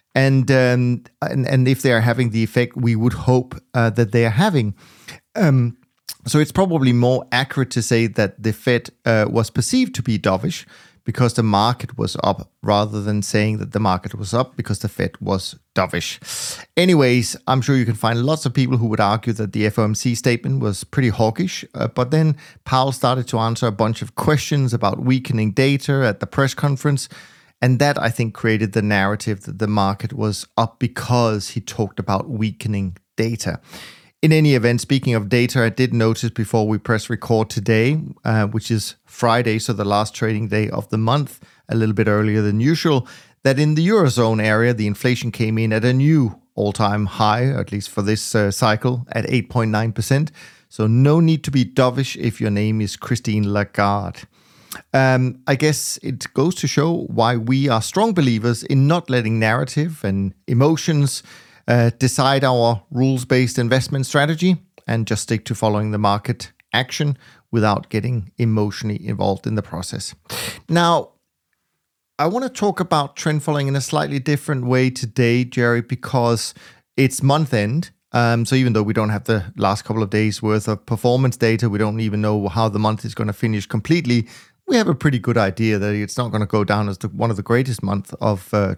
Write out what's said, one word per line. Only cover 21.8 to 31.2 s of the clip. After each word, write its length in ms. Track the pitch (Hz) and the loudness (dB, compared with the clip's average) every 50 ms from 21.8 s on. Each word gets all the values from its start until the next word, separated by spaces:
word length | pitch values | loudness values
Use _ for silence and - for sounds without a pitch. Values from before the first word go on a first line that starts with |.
| - | -6
but 240 | 113 - - 123 123 | -4 -2 -4 -2 0
then 260 | 151 156 160 156 151 - - - - - _ | 2 2 2 2 0 -2 -6 -16 -20 -20 _
Powell 260 | - 135 131 131 139 | 0 0 2 2 0
started 380 | 127 - - 123 127 131 117 - | 0 0 0 0 0 0 -2 -2
to 100 | - 113 | -2 -2
answer 300 | 113 113 113 - 131 113 | 0 0 -2 -2 -2 -2
a 40 | 101 | 0
bunch 300 | 101 113 110 113 - - | 0 0 -2 0 -4 -8
of 140 | - - | -10 -8
questions 580 | - - - 151 139 - - 147 143 135 120 117 | -4 0 0 0 0 0 -2 0 0 0 0 0
about 300 | 117 107 98 - - 123 | 0 0 0 0 0 0
weakening 480 | 127 131 127 127 - - 110 107 107 98 | 0 0 0 0 -2 -2 -2 -2 0 2
data 520 | - 131 139 143 135 - - 143 135 131 | 2 2 2 2 0 0 -2 0 2 2
at 140 | 113 95 - | 0 0 -2
the 80 | - | -6
press 280 | - - - 139 131 - | -4 0 0 0 0 0
conference, 540 | - - 143 139 127 - 147 143 131 - - - - - - - _ _ _ _ _ 123 | -2 -2 -2 -2 0 0 0 0 -2 -4 -8 -14 -20 -20 -20 -20 _ _ _ _ _ 2
and 160 | 123 127 113 | 2 4 4
that, 240 | 143 143 143 - - | 4 2 2 2 0
I 80 | 113 | -2
think, 240 | 113 - 120 113 - | -2 -2 -4 -4 -4
created 380 | - - 113 110 104 110 98 95 | -2 0 0 2 2 0 0 0
the 100 | 113 104 | 0 0
narrative 600 | 104 104 98 98 98 104 104 - 113 104 98 - | 2 2 2 2 2 0 -2 -4 -6 -6 -6 -8
that 180 | - - 95 | -12 -6 -4
the 80 | 110 104 | -4 0
market 440 | 107 104 98 98 98 - - 110 - | 0 2 2 0 0 -2 -6 -8 -6
was 320 | 123 107 107 101 - - - _ | -4 -4 -4 -4 -4 -8 -6 _
up 240 | - 113 110 - _ | -2 -2 -2 -2 _
because 680 | 127 117 - - - - 123 120 | -6 -4 -4 -6 -4 0 0 2